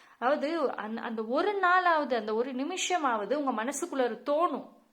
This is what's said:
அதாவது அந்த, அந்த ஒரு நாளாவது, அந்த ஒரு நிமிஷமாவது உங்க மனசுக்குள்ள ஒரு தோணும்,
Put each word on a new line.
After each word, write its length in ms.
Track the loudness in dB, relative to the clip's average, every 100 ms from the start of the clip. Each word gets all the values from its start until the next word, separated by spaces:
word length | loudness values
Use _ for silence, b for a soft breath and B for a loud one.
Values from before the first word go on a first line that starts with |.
| B B
அதாவது 580 | 0 0 0 0 -2 -2
அந்த, 240 | -6 -6
அந்த 240 | -6 -6
ஒரு 340 | -2 0 0 2
நாளாவது, 560 | 4 6 4 4 2
அந்த 200 | 0 0
ஒரு 200 | 0 -2
நிமிஷமாவது 800 | -2 -4 -4 0 0 2 0 0
உங்க 300 | -2 -2 -4
மனசுக்குள்ள 380 | -4 -4 -4 0
ஒரு 200 | 0 -2
தோணும், 460 | 0 2 2 -2 -10 -20 _